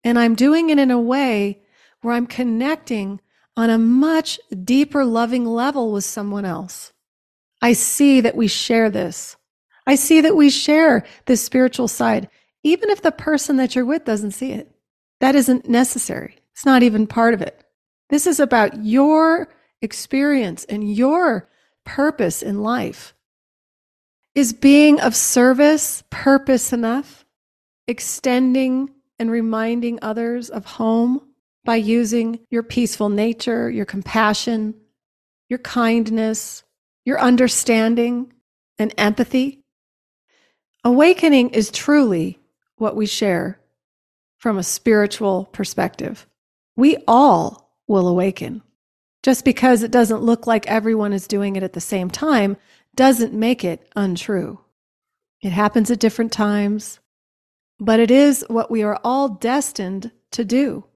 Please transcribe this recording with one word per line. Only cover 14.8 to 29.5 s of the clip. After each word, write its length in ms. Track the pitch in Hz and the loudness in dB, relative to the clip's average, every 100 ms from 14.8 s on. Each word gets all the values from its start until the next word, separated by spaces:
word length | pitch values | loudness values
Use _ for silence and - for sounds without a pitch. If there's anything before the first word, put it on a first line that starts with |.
| _ _ _ _ | _ _ _ _
That 140 | 262 | 2
isn't 360 | 285 262 254 - | 4 4 0 2
necessary. 640 | 240 254 240 - - - _ _ | 0 0 -2 -8 -10 -12 _ _
It's 140 | - 277 | -4 2
not 160 | 262 | 4
even 240 | 240 214 214 | 4 2 -2
part 260 | - 226 | 0 0
of 80 | 220 | 0
it. 240 | - _ _ _ _ _ _ | -6 _ _ _ _ _ _
This 160 | 294 359 | -2 0
is 140 | 302 | 0
about 440 | 277 240 208 220 | 2 2 0 -2
your 640 | 214 247 285 311 320 330 - _ _ _ | 0 2 4 4 2 0 -4 _ _ _
experience 840 | 220 - - 269 285 277 202 165 | -10 -10 -6 -2 0 0 -2 -6
and 300 | - 208 208 | -10 -8 -4
your 540 | 208 254 330 349 208 - _ _ _ | 0 2 2 0 -2 -8 _ _ _
purpose 580 | - - 294 302 180 - | -12 -2 -2 0 -4 -2
in 200 | - 202 | -6 -6
life. 520 | 214 247 196 - - _ _ _ _ _ _ _ _ _ _ _ _ | -4 -4 -6 -12 -20 _ _ _ _ _ _ _ _ _ _ _ _
Is 180 | 277 247 | -2 0
being 480 | 226 277 285 302 294 | 4 6 8 6 4
of 160 | 240 220 | 2 -2
service 840 | - 254 247 262 294 302 - - _ | 0 2 4 4 4 4 -2 -8 _
purpose 640 | - 277 269 277 254 - | -4 2 2 2 0 0
enough? 520 | 240 226 254 - _ _ _ _ _ _ _ - | -4 -2 -4 -8 _ _ _ _ _ _ _ -10
Extending 1040 | 240 - - 262 247 262 254 262 254 269 _ _ _ | -8 -8 -6 -2 0 2 0 0 -2 -6 _ _ _
and 120 | 226 | -4
reminding 680 | 233 226 | -2 -2